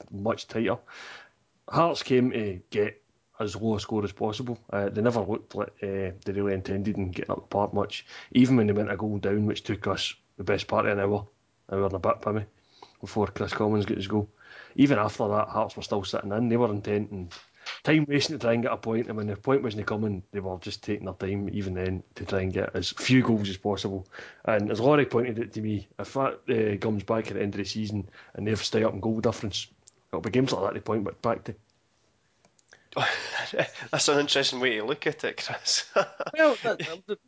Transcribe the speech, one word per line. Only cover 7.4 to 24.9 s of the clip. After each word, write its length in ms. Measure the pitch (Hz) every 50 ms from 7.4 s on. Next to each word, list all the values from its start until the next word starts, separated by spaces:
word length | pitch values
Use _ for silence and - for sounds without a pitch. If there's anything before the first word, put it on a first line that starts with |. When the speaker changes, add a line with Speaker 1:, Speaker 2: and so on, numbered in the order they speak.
Speaker 1:
the 60 | -
park 260 | - - 101 101 - -
much, 320 | 101 98 - - - - - - - - -
even 240 | - 123 131 123 135
when 100 | 120 107
they 60 | 104 101
went 180 | 104 107 101
a 60 | 101
goal 200 | 90 107 107 104 98
down, 260 | 98 98 101 107 104
which 180 | 107 101 - -
took 220 | - 104 101 -
us 260 | 101 95 92 - - - _ _ _ _
the 60 | - 95
best 240 | 107 101 92 -
part 180 | - 107 110 107
of 80 | 107 101
an 20 | 101 98
hour, 220 | 101 104 104 104 - _ _ _ _ _ _ _ -
hour 140 | 98 98 98
and 80 | 95 95
a 60 | 92
bit, 160 | 98 110 117 - -
maybe, 200 | 107 104 107 104 - _ _ _ _ _ - - - _ -
before 280 | - 95 - 110 101
Chris 260 | 98 - - 104 95 -
Commons 320 | - 107 104 107 104 98
got 120 | 107 107
his 100 | - 98
goal. 200 | 98 107 107 104 - _ _ - - - - - - -
Even 220 | - 139 139 135 104
after 280 | 107 107 - - 117 101
that, 180 | 104 107 107 -
Hearts 260 | - 104 110 104 -
were 60 | - -
still 200 | - 110 101 95
sitting 280 | - - - - 101
in. 180 | 101 113 123 117
They 80 | 117
were 120 | 120 123 107
intent 400 | 104 101 104 110 104 104 107 98
and 220 | 104 92 87 85 - - - _ _ - - - - - -
time 220 | 143 156 156 147
wasting 300 | 143 143 143 - - 156
to 40 | 110 117
try 80 | 117 117
and 80 | 117 117
get 80 | 117
a 60 | 113
point, 300 | - - 113 113 113 113
and 100 | 117 110
when 100 | 107 104
the 80 | 107 98
point 280 | - - 131 135 139 127
wasn't 220 | 113 104 107 95
coming, 340 | - 110 104 110 107 98 92 - -
they 80 | - 101
were 180 | 92 92 92 90
just 240 | - 104 - - -
taking 220 | - 104 101 90
their 80 | 95 92
time, 340 | - 98 95 101 101 101 92
even 220 | - 101 98 95 90
then, 300 | 92 92 95 95 92 - _ -
to 100 | - 90
try 160 | - 101 95
and 120 | 92 92 90
get 200 | 95 - - -
as 160 | 95 90 -
few 300 | - - - - 131 127 117
goals 260 | 120 113 107 101 98
as 80 | 95
possible. 500 | 95 - 104 98 95 - 101 98 95 95 _ - - - - - - -
And 240 | 113 110 101 104 107
as 80 | 110 -
Laurie 260 | 117 143